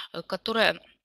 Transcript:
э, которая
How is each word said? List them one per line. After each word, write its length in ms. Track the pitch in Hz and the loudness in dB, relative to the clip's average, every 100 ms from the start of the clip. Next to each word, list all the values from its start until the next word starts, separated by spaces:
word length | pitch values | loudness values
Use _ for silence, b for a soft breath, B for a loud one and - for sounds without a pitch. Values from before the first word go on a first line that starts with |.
| B | B
э, 100 | 170 | -12
которая 580 | - 190 - 226 190 170 - _ | -8 -8 -4 2 2 2 -6 _